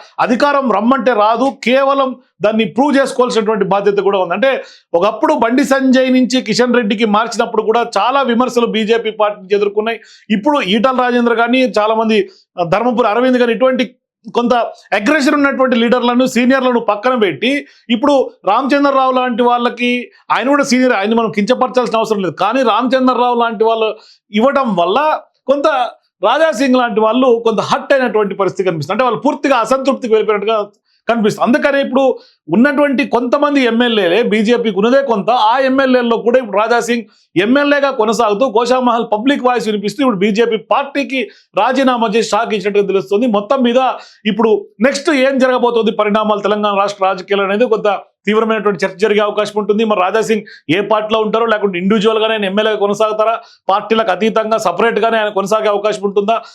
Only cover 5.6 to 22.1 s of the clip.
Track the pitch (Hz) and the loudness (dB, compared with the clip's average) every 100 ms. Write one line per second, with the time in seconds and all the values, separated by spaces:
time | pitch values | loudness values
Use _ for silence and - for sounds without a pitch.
5.6 | 285 269 262 254 262 254 247 254 220 214 | 2 2 4 2 4 2 2 0 -2 0
6.6 | 247 240 214 220 226 208 233 208 233 220 | 2 2 0 0 0 0 0 -2 -2 -2
7.6 | 196 226 233 208 220 277 254 233 247 240 | 0 0 0 0 0 0 0 0 0 0
8.6 | 233 202 214 233 220 214 208 208 185 202 | -2 -2 0 0 -2 -2 -2 -2 -4 -2
9.6 | 202 202 220 226 - - - 214 302 294 | 0 -2 -4 -6 -12 -20 -4 -2 0 0
10.6 | 190 220 262 254 247 247 240 233 233 254 | 0 0 0 0 0 0 2 2 2 2
11.6 | 254 214 214 220 226 220 - - _ 180 | 0 0 0 0 0 0 -2 -8 _ -6
12.6 | 170 190 240 220 233 214 254 247 240 220 | -2 0 0 0 0 0 0 2 0 2
13.6 | 262 254 247 - _ _ 226 233 233 240 | 0 0 -4 -8 _ _ -6 -4 0 0
14.6 | 220 - _ 202 208 311 277 294 277 240 | -2 -8 _ -2 0 0 2 2 0 0
15.6 | 262 233 233 247 240 240 254 240 247 269 | 0 2 2 2 2 2 0 2 2 2
16.6 | 254 240 233 208 240 254 196 147 220 285 | 2 0 0 -2 -2 0 0 0 -2 -4
17.6 | 285 _ - 233 285 277 - - 175 220 | -6 _ -6 -2 2 2 0 -4 -2 0
18.6 | 269 285 285 269 262 254 254 226 240 240 | 0 0 2 2 0 0 -2 0 0 0
19.6 | 240 233 247 247 233 _ - 165 233 285 | -2 -2 -2 -2 -6 _ -4 -2 0 0
20.6 | - 247 254 220 202 226 226 - 202 254 | 2 2 2 0 0 0 0 -2 0 0
21.6 | 254 254 233 226 220 | 0 0 0 -2 -2